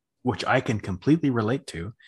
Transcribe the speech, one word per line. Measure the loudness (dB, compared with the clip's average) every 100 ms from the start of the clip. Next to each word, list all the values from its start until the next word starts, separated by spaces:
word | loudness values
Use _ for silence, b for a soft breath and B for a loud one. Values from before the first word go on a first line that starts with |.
| _ _
which | -4 -2
I | 0 0
can | 2 -2
completely | -4 -4 2 4 4
relate | 0 0 -2 -4
to, | -10 -10 -12